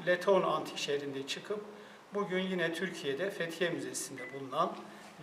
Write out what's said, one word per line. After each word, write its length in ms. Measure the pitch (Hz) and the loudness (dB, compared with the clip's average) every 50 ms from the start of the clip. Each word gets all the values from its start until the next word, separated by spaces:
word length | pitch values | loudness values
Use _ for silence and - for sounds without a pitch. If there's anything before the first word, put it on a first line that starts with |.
| 175 | 2
Leton 340 | 170 180 175 - 202 196 185 | 4 4 4 8 8 8 8
Antik 360 | 170 160 156 156 - - - | 8 6 2 2 0 -4 -6
şehrinde 500 | - - 147 143 143 143 139 135 135 135 | -4 0 0 0 0 0 -2 -4 -4 -4
çıkıp 320 | - - 185 - - 208 208 208 - - - - - - - - - 190 | -4 -4 -4 -4 -4 -4 -4 -6 -8 -12 -16 -16 -16 -18 -20 -12 -6 -2
bugün 260 | 202 202 165 185 185 | -2 0 2 2 0
yine 340 | 190 185 190 180 165 170 160 | 2 2 2 2 2 2 2
Türkiye'de 580 | - 190 175 165 - - 143 135 135 185 196 | 0 -2 -2 -2 -2 -2 -2 0 0 0 0
Fethiye 380 | - - 170 165 160 - 185 165 | 0 -2 -4 -2 0 0 0 2
Müzesi'nde 640 | 156 139 - - - - - - 135 123 - - 139 | 0 0 -2 -4 -4 -4 -6 -6 -8 -8 -8 -8 -8
bulunan 380 | 139 135 131 131 156 175 196 208 - - - - - - - - - | -8 -6 -2 2 2 2 2 0 -4 -10 -12 -14 -16 -16 -16 -14 -12